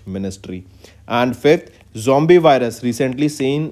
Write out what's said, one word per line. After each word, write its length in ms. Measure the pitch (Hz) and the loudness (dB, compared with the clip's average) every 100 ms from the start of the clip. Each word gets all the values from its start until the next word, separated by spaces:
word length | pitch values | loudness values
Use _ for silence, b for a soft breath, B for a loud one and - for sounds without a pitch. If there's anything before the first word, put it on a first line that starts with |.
| - | -12
ministry? 580 | 95 98 95 - 92 - b b b - | -8 -8 -10 -16 -16 -16 b b b -6
And 300 | 120 127 113 | -2 -2 0
fifth, 340 | 147 175 - b b | 2 2 -2 b b
zombie 440 | 110 110 135 160 175 | -8 0 0 4 6
virus 440 | 160 135 117 110 | 6 2 0 -4
recently 460 | 123 117 135 127 147 | -8 -4 -4 -2 -4
seen 420 | 147 135 147 156 | -2 -4 -4 -6